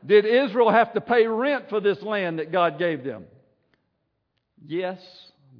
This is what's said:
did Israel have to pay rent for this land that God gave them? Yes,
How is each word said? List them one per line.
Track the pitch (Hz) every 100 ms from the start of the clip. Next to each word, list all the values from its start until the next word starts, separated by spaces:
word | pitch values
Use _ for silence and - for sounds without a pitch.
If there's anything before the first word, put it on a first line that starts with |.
| 135
did | 208 208
Israel | 240 277 208 233
have | 220 226
to | 220
pay | - 233 226
rent | 220 269 277 -
for | 214
this | 202 185
land | 202 208 180 165
that | 156
God | 180 170 151
gave | 175 151
them? | 131 110 82 _ _ _ _ _ _ _ _ _ _ _ _ _ 147
Yes, | 165 180 185 - - - _ _